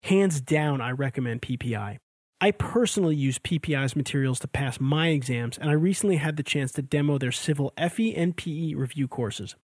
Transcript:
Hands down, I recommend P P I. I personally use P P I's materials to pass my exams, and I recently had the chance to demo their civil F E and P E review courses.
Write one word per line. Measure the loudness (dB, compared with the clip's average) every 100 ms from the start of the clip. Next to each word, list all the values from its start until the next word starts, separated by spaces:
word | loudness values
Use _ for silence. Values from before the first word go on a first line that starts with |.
Hands | 4 4 4 2
down, | 2 2 2 0
I | -2
recommend | -2 -2 -2 -4 -4
P | -4 -6
P | -4
I. | -4 -4 -10 _ _ _ _
I | 2
personally | 2 0 2 2 2 2
use | 4 2 0
P | -2 -2
P | 0
I's | 0 0 -2
materials | -2 0 0 -2
to | -4
pass | -2 -2 -2
my | 0 2 2
exams, | 0 0 -4 -4 -4
and | 0
I |
recently | 4 4 2 2 2
had | 0 -4
the |
chance | -2 -2 -2
to | -4
demo | -2 2 2 2
their | 0
civil | -4 -2 0 -2 0
F | -2 2
E | 0
and | 2 0 0
P | -6 -4 -2
E |
review | -2 -4 -2 -4
courses. | -2 -4 -4 -10 -14